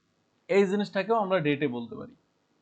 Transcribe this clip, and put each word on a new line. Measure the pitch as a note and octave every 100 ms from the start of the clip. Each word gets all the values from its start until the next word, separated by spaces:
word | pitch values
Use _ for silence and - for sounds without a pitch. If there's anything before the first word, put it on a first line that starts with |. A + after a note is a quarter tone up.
| _ _ _ _ - F#3+
এই | G3
জিনিসটাকেও | G3+ G3+ G3 F#3+ A3+
আমরা | G3 F#3 D3
det | C#3+ D3
এ | A#2+
বলতে | A2+ A2
পারি, | - - _ _ _ _